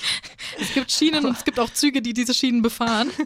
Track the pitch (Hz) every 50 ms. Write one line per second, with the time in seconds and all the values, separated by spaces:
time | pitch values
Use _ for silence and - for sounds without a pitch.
0 | - - - - - - - - - - - - 196 - - 269 254 - - -
1 | 311 320 311 302 285 262 240 - - - - 247 226 - - - 294 294 254 269
2 | 220 240 214 240 240 247 240 - 269 254 240 233 220 233 - - 233 233 226 214
3 | 247 349 - - 311